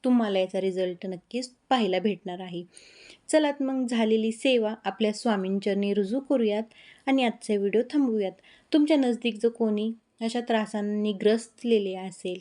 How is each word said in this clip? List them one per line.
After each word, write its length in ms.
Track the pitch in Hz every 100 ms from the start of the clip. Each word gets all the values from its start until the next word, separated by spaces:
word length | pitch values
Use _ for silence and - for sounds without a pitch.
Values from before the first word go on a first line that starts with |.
तुम्हाला 340 | 254 247 214 190
याचा 220 | 185 190
रिझल्ट 460 | 190 185 185 175 190
नक्कीच 440 | 180 _ 240 254 _ _
पाहायला 300 | 254 202 185
भेटणार 420 | 208 190 196 180
आहे. 220 | 185 175 175 - - - - - -
चला 220 | 311 294
तर 140 | 285
मग 220 | 262 262 247
झालेली 460 | 233 220 220 220
सेवा 420 | 220 277 247 214 220
आपल्या 280 | 196 196 214
स्वामींचरणी 800 | 214 240 202 185 196 202 196 202
रुजू 260 | 208 190 254
करूयात 420 | 277 269 220 208 226 - - - -
आणि 180 | 269
आजचा 300 | 247 254 -
व्हिडिओ 280 | 208 196 208 247
थांबवूयात. 420 | 294 262 220 190 185 _ - _
तुमच्या 240 | 320 294 311
नजदीक 420 | 254 240 240 208
जो 80 | 233
कोणी 400 | 233 226 208 220 226 _ _
अशा 200 | 226 240
त्रासांनी 720 | 240 226 208 214 208 208 214
ग्रस्तलेले 840 | 196 208 226 - _ 240 226 196
असेल 440 | 185 190 180 185 180